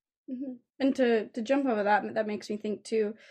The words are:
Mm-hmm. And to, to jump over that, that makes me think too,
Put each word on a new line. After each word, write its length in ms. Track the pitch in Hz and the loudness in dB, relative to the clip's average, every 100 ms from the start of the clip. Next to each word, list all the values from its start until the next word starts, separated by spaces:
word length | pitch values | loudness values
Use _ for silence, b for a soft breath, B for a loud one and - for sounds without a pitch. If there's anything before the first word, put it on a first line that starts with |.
| _ _ - | _ _ -12
Mm-hmm. 220 | 254 269 247 _ - | -10 -10 -12 _ -2
And 160 | 269 269 | 0 4
to, 320 | 240 226 208 | 4 4 0
to 140 | 240 | -8
jump 240 | 220 277 269 | 0 0 2
over 180 | 214 | 2
that, 300 | 202 202 214 | 4 2 2
that 120 | 220 214 | -2 -2
makes 240 | 208 - | -4 -6
me 60 | 208 | -6
think 260 | 214 202 | -4 -6
too, 320 | - 220 208 220 B | -2 0 0 -4 B